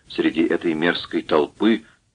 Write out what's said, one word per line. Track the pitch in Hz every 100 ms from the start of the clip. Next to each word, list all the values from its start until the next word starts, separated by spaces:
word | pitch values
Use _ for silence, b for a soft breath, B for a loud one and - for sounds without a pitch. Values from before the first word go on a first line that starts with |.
| _
среди | - 80 73
этой | 82 82 87
мерзкой | 78 85 82 - 85
толпы, | - 80 - - 104 113 b b _